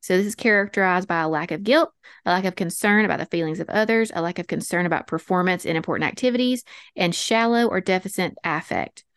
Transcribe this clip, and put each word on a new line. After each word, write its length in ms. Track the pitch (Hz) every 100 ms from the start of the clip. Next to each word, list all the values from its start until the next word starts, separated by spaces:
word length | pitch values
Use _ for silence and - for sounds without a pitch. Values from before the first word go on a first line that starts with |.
So 160 | - 185
this 100 | 202
is 80 |
characterized 720 | - 240 208 202 - 190 180 185
by 140 | 170
a 80 | 160
lack 220 | 156 170
of 120 | 156
guilt, 300 | 202 285 339 _ - -
a 60 | -
lack 160 | 180 190
of 100 | 180
concern 480 | 170 - 208 208
about 140 | 214 -
the 80 | 160
feelings 340 | 170 160 160
of 80 | -
others, 420 | 208 220 226 226
a 80 | -
lack 160 | 165 180
of 80 | 175
concern 400 | 151 - 175 175
about 200 | 165 -
performance 600 | 160 - 180 180 180 -
in 100 | 160
important 320 | 165 131 151
activities, 560 | - 254 247 247 247 - - - -
and 180 | 180
shallow 520 | 175 - 226 233 233 233
or 160 | 185
deficient 560 | 180 185 190 - 180 -
affect 600 | 175 156 - 87 71 - _